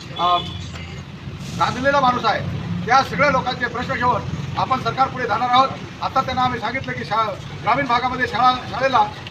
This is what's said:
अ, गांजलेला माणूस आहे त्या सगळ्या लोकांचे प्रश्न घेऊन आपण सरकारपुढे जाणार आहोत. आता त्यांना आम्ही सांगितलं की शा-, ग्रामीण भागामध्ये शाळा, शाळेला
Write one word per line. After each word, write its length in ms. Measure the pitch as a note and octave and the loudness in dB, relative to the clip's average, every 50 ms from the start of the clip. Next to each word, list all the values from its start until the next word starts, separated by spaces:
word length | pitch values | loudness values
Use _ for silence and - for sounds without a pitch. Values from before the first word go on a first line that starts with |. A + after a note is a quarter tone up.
| - - - - | -12 -12 -4 0
अ, 180 | E3+ F3+ F3 F3 F3 - - - - - - - - - - - - - - - - - - - - - - - | 2 4 4 2 0 -4 -8 -10 -10 -10 -10 -10 -10 -10 -10 -12 -12 -12 -14 -12 -12 -12 -10 -10 -10 -8 -2 -2
गांजलेला 400 | E3 G#3 A3 B3 C4 C#4 C#4 C#4+ | 0 0 0 0 0 2 4 4
माणूस 260 | C4 B3 A#3+ A#3+ - | 4 4 2 2 0
आहे 140 | G#3 F#3 - - - - - - - - - - | 0 0 0 -2 -4 -4 -6 -6 -4 -4 -4 0
त्या 180 | G#3+ B3 C4+ B3+ | 4 4 4 4
सगळ्या 280 | - A3 - C#4+ D4 | 4 2 2 4 4
लोकांचे 340 | C4 B3+ A#3 B3 B3+ - B3+ | 4 2 0 -2 -2 -2 -4
प्रश्न 280 | A#3 A#3 A#3 A#3+ - C4+ | -4 -4 -4 -4 -4 -2
घेऊन 280 | A#3 B3 B3 A3+ G3 - - - - - - - - | 0 2 2 2 0 0 -4 -6 -6 -6 -4 -2 -2
आपण 240 | F#3+ G#3 C4 B3+ | 0 0 0 0
सरकारपुढे 460 | - C4 - B3+ C4+ B3+ B3 B3+ B3 A3 | 0 -2 2 2 2 0 2 -2 -2 0
जाणार 220 | G#3 A3+ B3 B3 | 0 0 2 4
आहोत. 180 | B3 B3+ C4+ C4 - - - - - - | 6 6 6 4 2 -6 -10 -12 -10 -6
आता 200 | - F#3 - C4 | -6 0 0 0
त्यांना 200 | C4+ B3+ B3+ B3+ | 0 0 0 0
आम्ही 180 | B3+ B3+ B3 A3+ | 2 2 0 -2
सांगितलं 320 | G3 A3 A#3+ C4+ - B3+ | -4 -4 -4 -4 -6 -6
की 140 | B3+ A#3+ A3+ | -6 -6 -4
शा-, 560 | - G#3 A3 A3+ G#3 F#3 - - - - - - | -2 0 0 0 0 -2 -6 -10 -12 -12 -4 0
ग्रामीण 220 | G3+ A#3+ C4+ C#4+ | 2 2 2 2
भागामध्ये 420 | B3 A#3+ B3 B3+ B3+ A#3+ B3 B3+ - | 2 2 2 2 0 0 0 -2 0
शाळा, 260 | - A#3 B3+ B3+ B3+ B3 - - | 2 4 4 4 4 4 -2 -6
शाळेला 340 | G3 A#3 C4 C4+ B3+ A3+ G#3 G#3+ - - - - | -4 0 0 2 4 4 4 2 0 -8 -12 -12